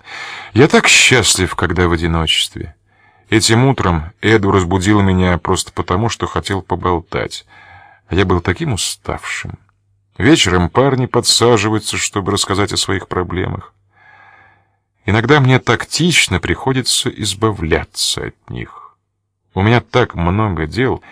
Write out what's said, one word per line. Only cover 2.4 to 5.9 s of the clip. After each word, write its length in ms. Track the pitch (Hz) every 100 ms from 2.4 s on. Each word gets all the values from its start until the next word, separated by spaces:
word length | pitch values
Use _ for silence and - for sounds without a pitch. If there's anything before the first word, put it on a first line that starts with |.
| - - 80 - _ _ _ _ -
Этим 360 | 110 - 113 131
утром 460 | 131 101 85 80 -
Эду 280 | 104 110 98
разбудил 500 | 98 87 95 90 107
меня 360 | 98 92 90 87
просто 340 | - 92 -
потому, 360 | - 90